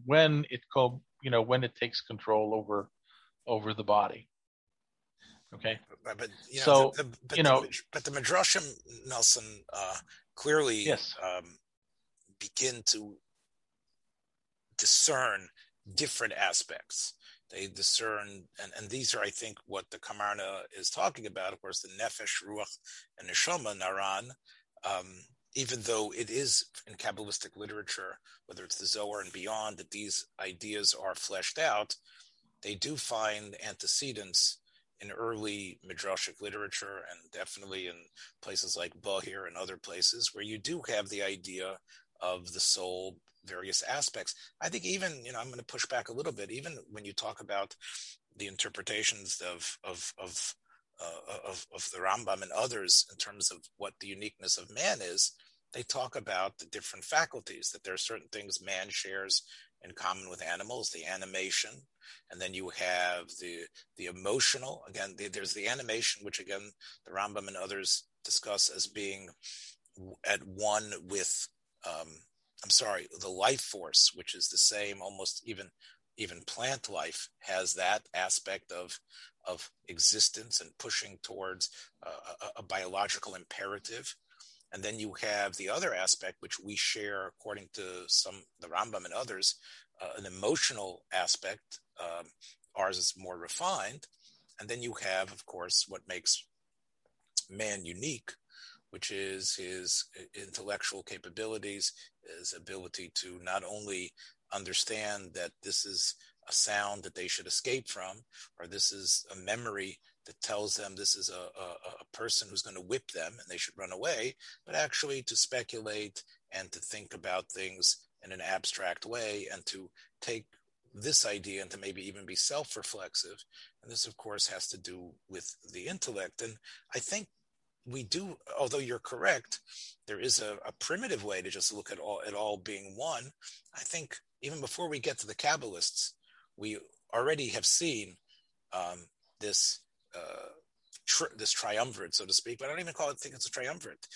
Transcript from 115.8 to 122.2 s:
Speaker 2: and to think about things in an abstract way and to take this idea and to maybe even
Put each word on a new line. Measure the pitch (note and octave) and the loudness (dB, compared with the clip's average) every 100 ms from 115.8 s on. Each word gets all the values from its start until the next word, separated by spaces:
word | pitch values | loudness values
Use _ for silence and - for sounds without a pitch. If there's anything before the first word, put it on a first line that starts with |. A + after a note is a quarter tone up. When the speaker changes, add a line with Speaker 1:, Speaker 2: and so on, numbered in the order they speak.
| G#2+ G#2+ G#2 - - - _ | -4 -4 -4 -8 -16 -20 _
Speaker 2:
and | F#2+ F#2 | -8 -6
to | F2 | -8
think | - G#2+ G2+ | -8 -8 -10
about | G2+ F#2 F2+ - | -8 -2 -2 -2
things | F#2+ F#2+ F#2+ F2+ - - _ | -6 -6 2 4 4 -2 _
in | F#2+ | -14
an | F#2+ | -6
abstract | F2 F#2+ - - F#2 F2 A2 | 0 0 0 0 0 -2 -4
way | A#2+ A2 G#2 - | -4 -2 -4 -6
and | G2 - | -8 -8
to | G2 F#2 - - _ | -8 -10 -18 -20 _
take | - A2+ - _ _ _ _ | -6 -4 -6 _ _ _ _
this | G#2 B2+ C#3+ A2+ | -8 4 4 4
idea | G2+ F#2+ G2 | 0 -4 -6
and | F#2+ | -6
to | G2+ | -8
maybe | G2 F#2+ F#2+ | -8 -6 -8
even | G2 | -10